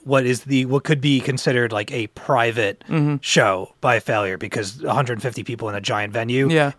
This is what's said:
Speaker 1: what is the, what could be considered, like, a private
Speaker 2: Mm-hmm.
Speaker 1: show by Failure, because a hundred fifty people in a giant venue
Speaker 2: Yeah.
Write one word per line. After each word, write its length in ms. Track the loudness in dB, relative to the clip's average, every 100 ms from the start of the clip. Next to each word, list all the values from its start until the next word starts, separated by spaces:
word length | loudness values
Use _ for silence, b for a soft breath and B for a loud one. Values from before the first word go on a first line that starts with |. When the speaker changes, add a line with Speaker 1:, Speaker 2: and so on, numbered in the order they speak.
Speaker 1:
what 200 | 0 2
is 200 | 2 -2
the, 200 | 0 0 2
what 180 | 0
could 160 | 0 0
be 200 | 2 2
considered, 520 | 2 -2 0 0 0
like, 180 | -2 -4
a 140 | -6 -6
private 720 | -8 0 2 2 2 -2 -4 -2
Speaker 2:
Mm-hmm. 280 | 0 2 0
Speaker 1:
show 540 | 2 4 4 2 -4 _
by 200 | 0 2
Failure, 380 | 0 -2 -2 -4
because 440 | -6 -6 -6 -6
a 120 | -2
hundred 260 | 0 0 -4
fifty 220 | -6 -8
people 240 | -8 -8 -8
in 60 |
a 60 | -6
giant 320 | -4 -4 -2
venue 360 | -4 -2 0 2
Speaker 2:
Yeah. 220 | 4 2